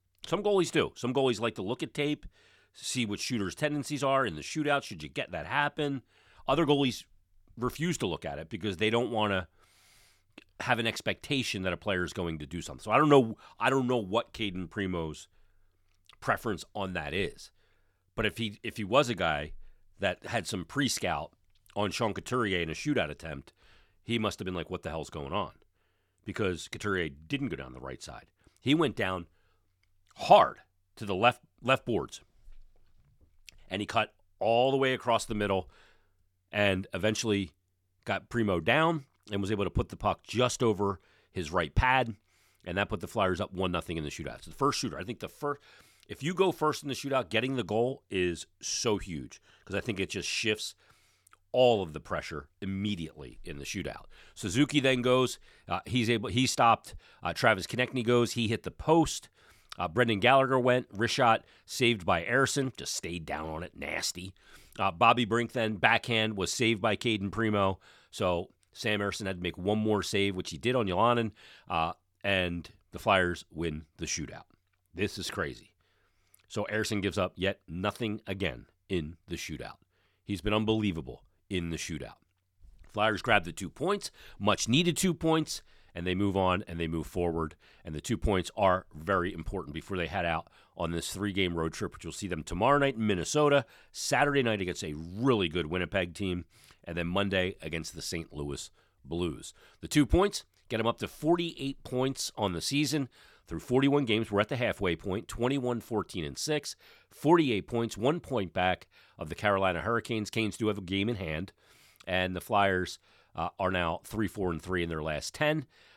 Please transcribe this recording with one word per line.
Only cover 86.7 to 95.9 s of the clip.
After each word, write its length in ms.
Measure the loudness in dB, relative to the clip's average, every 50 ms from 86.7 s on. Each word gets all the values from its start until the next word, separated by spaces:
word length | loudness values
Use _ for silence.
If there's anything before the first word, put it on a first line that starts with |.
| -6 -4
they 80 | -4
move 200 | -2 -2 -4 -4
forward. 480 | -4 -4 -2 -2 0 0 -2 -4 -4 -6 _ -20 -20 -20 _ -12
And 120 | -10 -10
the 60 | -8
two 160 | -4 -4 -2
points 340 | 0 2 2 2 2 0 -2 0
are 300 | 4 4 4 4 4 0 -6 -16
very 400 | -8 -2 0 2 2 2 0 -4
important 400 | -6 -8 -6 -6 -6 -8 -8 -10
before 240 | -12 -8 -6 -4
they 80 | -4 -4
head 200 | -4 -2 -2 0
out 220 | 0 -2 -2 -4 -8 _ -20 _ _ _
on 140 | -4 -4 -2
this 200 | -2 -4 -4 -6
three-game 440 | -6 -4 -4 -2 0 0 0 0 0
road 180 | -2 -2 -4 -4
trip, 200 | -6 -8 -8 -8
which 100 | -10 -12
you'll 100 | -12 -10
see 140 | -8 -8
them 160 | -6 -6 -6 -6
tomorrow 340 | -6 -2 2 4 4 4
night 180 | 4 4 2 0
in 120 | 0 0
Minnesota, 580 | 0 0 0 0 0 2 4 4 6 6 4 2 0 -10 -20 -20 _
Saturday 520 | -12 -8 -4 0 2 2 2 4 2 2 2
night 180 | 2 0 0
against 220 | -2 -4 -4 -4 -6
a 100 | -6 -6
really 540 | -8 -8 -10 -6 0 2 2 4 4 2 0
good 160 | 0 -2 -2
Winnipeg 480 | 0 -2 -2 -2 0